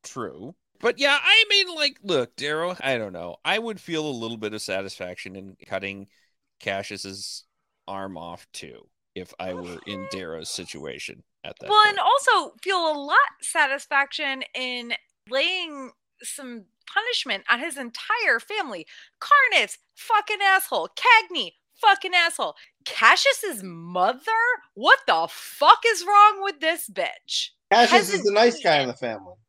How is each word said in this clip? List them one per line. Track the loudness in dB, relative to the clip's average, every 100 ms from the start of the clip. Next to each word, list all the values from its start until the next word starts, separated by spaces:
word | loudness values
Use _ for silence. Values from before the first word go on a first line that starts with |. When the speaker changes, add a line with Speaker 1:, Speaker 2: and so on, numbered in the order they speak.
Speaker 1:
true. | -14 -10 -10 -10 -16 -18 _ _
But | -2 0
yeah, | 0 2
I | 4 4 4
mean, | 2 0 -4
like, | -6 -6
look, | -2 -2 -2 -6
Darrow, | -6 -4 -4 -4
I | -4 -2
don't | -4
know. | -8 -12 -8 -4
I | -4
would | -4 -10
feel | -6 -4 -4
a |
little | -6 -6 -6
bit | -6
of | -8
satisfaction | -6 -6 -6 -10 -12 -12 -14 -14
in | -16 -20 -10
cutting | -8 -8 -12 -16 _ _ _ _ _
Cassius's | -6 -6 -6 -12 -12 -14 -14 -16 _ _ _ _ -14
arm | -10 -10 -12
off | -14 -16 -18
too, | -18 -18 -20 _ _ _
if | -16 -16 -12
I | -10
were | -8 -10 -14 -12
in | -12 -10
Speaker 2:
<laughs> |
Speaker 1:
Darrow's | -12 -10 -10 -10
situation | -12 -12 -12 -12 -12 -14 -16 _ _
at | -18 -14
that | 0
Speaker 2:
Well, | 4
Speaker 1:
point. | 4
Speaker 2:
and | 2
also | 0 2 2 2 0 _
feel | -4 -2 -2
a | -4
lot | 0 2 2 _
satisfaction | -6 0 0 -2 -2 -2 0 -4 -6 -6 -8 -8
in | -6 -8 -8 -10 _ _ -4
laying | -2 0 -2 -6 -10 -14 _ _ _
some | -14 -12 -12 -14 -18 _ -6
punishment | -4 -2 -4 -4 -6 0
on | 0
his | 0 -8
entire | -10 -12 -4 -2 0 0
family. | -2 -6 -6 -8 -14 -20 -20 _
Karnith's | 4 4 6 2 0 -6 _ -20
fucking | 0 0 0 -2
asshole. | 2 2 2 -4 -4 -2
Cagney, | 4 6 4 -8 -8 _ _ _
fucking | 2 2 0
asshole. | 0 0 -2 -8 -8 -20 _ -12
Cassius's | 4 6 6 4 0 -4 -8
mother? | -10 -14 -8 0 2 0 -2 0 2 0 _ -2
What | 6 6 6
the | 0 0
fuck | -8 -16 2 6 6 6
is | 0 4
wrong | 8 8 6
with | -6 -2
this | -2 -2 -6
bitch? | -6 -6 -6 -8 -6 -6 _ _
Speaker 3:
Cassius | 6 8 6
is | 4
Speaker 2:
Hasn't | 0 2
Speaker 3:
the |
nice | 4 4 4
Speaker 2:
he |
Speaker 3:
guy | 2 2
in | 2
the |
family. | -4 -6 -8 -12 -20